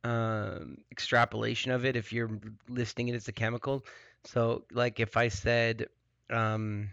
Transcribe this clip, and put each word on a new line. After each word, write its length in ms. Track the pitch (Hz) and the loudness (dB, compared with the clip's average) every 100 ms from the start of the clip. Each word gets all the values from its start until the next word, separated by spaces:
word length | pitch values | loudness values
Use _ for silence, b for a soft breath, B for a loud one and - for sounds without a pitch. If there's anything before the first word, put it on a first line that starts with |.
um, 720 | 120 117 113 110 104 90 76 67 _ | 0 0 0 0 -2 -6 -10 -14 _
extrapolation 800 | - - 120 117 110 113 113 123 | -8 2 4 4 2 -2 -2 0
of 120 | 127 | 0
it 120 | 131 123 | 2 0
if 180 | 110 | -2
you're 160 | 117 113 107 107 107 - | -4 -2 -6 -10 -16 -8
listing 380 | 123 117 - 123 | -4 -4 -2 -2
it 80 | 120 | -2
as 120 | 120 | -6
a 40 | |
chemical. 520 | - 113 120 143 135 B B B B | -2 -2 -2 -2 -4 B B B B
So, 400 | - 123 117 - - | -4 2 2 0 -4
like, 280 | 113 120 117 | 0 0 0
if 180 | 113 113 | 0 2
I 120 | 120 | 2
said, 580 | - 123 117 117 113 110 _ _ _ - | 2 2 4 4 0 -6 _ _ _ -4
um, 600 | 117 110 110 107 104 104 | 0 2 0 -2 -2 -6